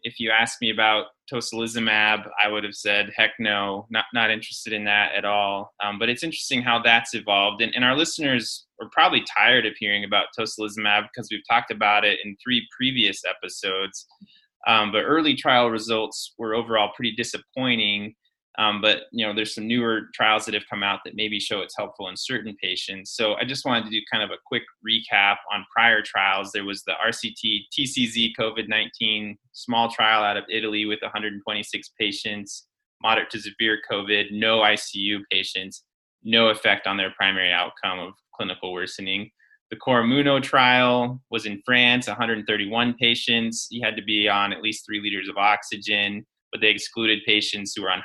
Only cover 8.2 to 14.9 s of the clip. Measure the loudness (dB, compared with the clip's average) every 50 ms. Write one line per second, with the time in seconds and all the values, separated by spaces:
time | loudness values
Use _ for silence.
8.2 | 0 0 0 0 0 -4 -10 -12 -14 _ _ -14 -14 -2 4 4 4 6 4 2
9.2 | 0 0 2 4 6 6 6 6 4 0 -2 -2 -2 0 0 0 0 0 0 0
10.2 | 0 0 -4 -6 -6 -6 -4 -6 -6 -6 -4 -4 0 2 2 0 0 -2 -10 -14
11.2 | -8 -8 -8 -8 -2 2 2 2 2 0 -2 0 2 4 4 6 4 4 2 2
12.2 | -4 -10 -14 -10 -4 0 0 0 0 -4 -4 -2 -2 0 2 2 2 2 0 -2
13.2 | -6 -6 -6 -6 -10 -12 -10 -6 -4 -4 -2 -2 -4 -6 -8 -14 -20 _ _ _
14.2 | -20 _ _ _ _ _ _ _ 2 4 4 4 4 2